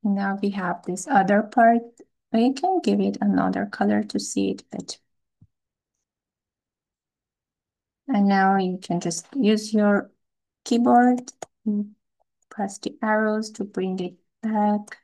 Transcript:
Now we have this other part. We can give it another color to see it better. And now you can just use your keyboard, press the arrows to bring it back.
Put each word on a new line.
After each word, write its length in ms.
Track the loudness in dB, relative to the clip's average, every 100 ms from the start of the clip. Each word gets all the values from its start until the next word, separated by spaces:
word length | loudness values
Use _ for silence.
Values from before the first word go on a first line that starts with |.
Now 360 | -2 -2 -2 -4
we 100 | -4
have 320 | -4 -6 -6
this 240 | -6 -8 0
other 340 | 2 4 2
part. 380 | 2 4 6 4 -2 _ -20 _ _
We 220 | 0 2
can 260 | 0 0 0
give 200 | 2 2
it 160 | 0 0
another 460 | 0 2 0 -2 -6
color 380 | -2 0 0
to 160 | -2 -6
see 320 | -6 -4 -4
it 180 | -4 -10
better. 280 | -14 -14 -16 _ _ _ _ _ _ _ _ _ _ _ _ _ _ _ _ _ _ _ _ _ _ _ _ _ _ _ _ _ _ -4
And 200 | 0 2
now 300 | 4 4 2
you 220 | 0 -6
can 200 | -4 -4
just 260 | -4 -8 -10
use 400 | -2 2 2 0
your 380 | 0 2 2 -2 _ _ _ _ _ -2
keyboard, 680 | 0 4 6 6 2 -4 _ -20 _ -4 -4 -6 -12 _ _ _ _ _
press 280 | -8 -8 -6
the 180 | -10 -6
arrows 480 | 0 2 2 -2 -4
to 120 | -8
bring 340 | -8 -4 -4 -4
it 160 | -6 -10 _ _
back. 560 | -4 0 2 0 -4 -20